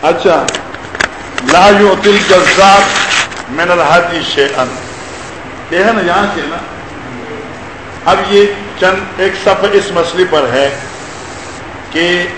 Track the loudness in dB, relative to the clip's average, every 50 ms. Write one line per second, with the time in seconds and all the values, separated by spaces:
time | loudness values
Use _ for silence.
0 | 2 0 0 2 2 2 2 2 0 -2 -6 -8 -10 -10 -14 -14 -14 -14 -4 -4
1 | -4 -4 -4 -10 -14 -10 -10 -8 -4 2 4 6 6 6 6 6 6 4 4 4
2 | 4 4 4 4 4 4 4 4 6 4 4 6 6 8 8 6 6 4 0 -2
3 | -2 -2 -2 -2 -2 -4 -6 -12 -12 -8 -4 -4 0 0 2 2 4 4 4 4
4 | 4 2 -2 -4 -4 -4 0 0 0 0 2 -2 -4 -4 -4 -10 -12 -12 -14 -14
5 | -14 -14 -14 -14 -14 -14 -14 -14 -14 -14 -14 -14 -10 -4 0 2 2 2 2 2
6 | 0 0 0 0 0 0 -2 -4 -6 -6 -8 -10 -10 -12 -14 -14 -14 -14 -14 -14
7 | -14 -12 -12 -12 -12 -12 -12 -12 -12 -12 -14 -14 -14 -14 -14 -14 -14 -14 -14 -4
8 | 0 2 2 2 2 2 4 4 4 4 2 -4 -10 -12 -4 0 0 2 2 0
9 | -4 -8 -4 -2 -2 -2 -2 0 2 2 2 2 2 2 2 2 2 2 -2 0
10 | -2 0 2 0 0 2 2 0 0 2 0 0 0 0 -2 -6 -10 -12 -12 -14
11 | -14 -14 -14 -14 -14 -14 -14 -14 -14 -14 -14 -14 -14 -14 -14 -16 -16 -6 -2 -2
12 | 0 0 0 0 -2 -4 -6